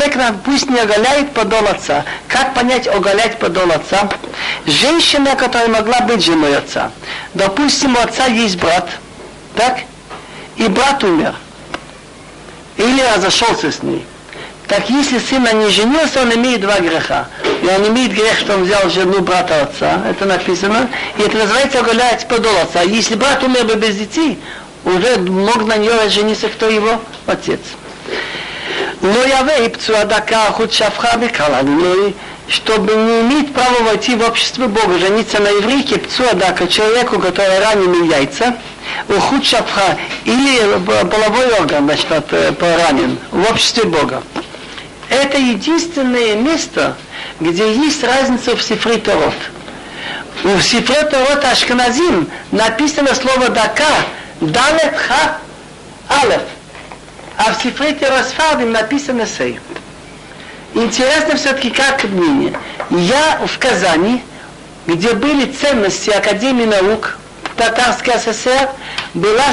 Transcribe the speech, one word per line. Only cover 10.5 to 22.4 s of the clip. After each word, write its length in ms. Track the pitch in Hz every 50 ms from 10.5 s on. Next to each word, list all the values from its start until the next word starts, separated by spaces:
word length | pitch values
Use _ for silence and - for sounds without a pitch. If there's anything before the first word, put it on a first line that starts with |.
| -
И 100 | - 226 220
брат 360 | 190 233 254 277 277 277 -
умер. 300 | 208 170 - - - - - - - - - - - - - - - - - - - - - - - - - - - - - - - - -
Или 240 | 196 240 262 269 262 247 214
разошёлся 580 | 196 180 190 - - 233 226 196 - - 151 -
с 100 | - -
ней. 220 | 139 135 139 - - - - - - - - - - - - - -
Так 220 | 202 202 196 -
если 280 | 240 285 277 - 247 233
сын 260 | - - 269 269 247 233 220 220
не 120 | 214 208
женился, 500 | 190 202 208 233 277 320 320 285 - 269
он 140 | 254 240 226
имеет 260 | 226 240 262 247 220
два 180 | 190 196 208 196
греха. 460 | 180 165 165 156 - - - 139 123 - - - - - - - -
И 40 |
он 200 | 180 185 196 202 214
имеет 240 | 226 254 262 233 190
грех, 260 | 202 214 226 208 -
что 160 | - - 202
он 100 | 190 180
взял 260 | 180 208 202 196 175
жену 300 | 165 185 190 180 190 196
брата 420 | 180 180 180 180 175 - 160 151 143
отца, 400 | - - - 151 151 - 185 196 220
это 160 | 185 - 196
написано, 640 | 196 185 180 - - 185 175 196 202 214 233 262 240 - - - - -
и 60 | - 208
это 160 | 202 - 220
называется 420 | 220 196 214 247 277 277 277 254
оголять 460 | 233 233 226 226 247 247 226 - - -
подол 240 | 247 233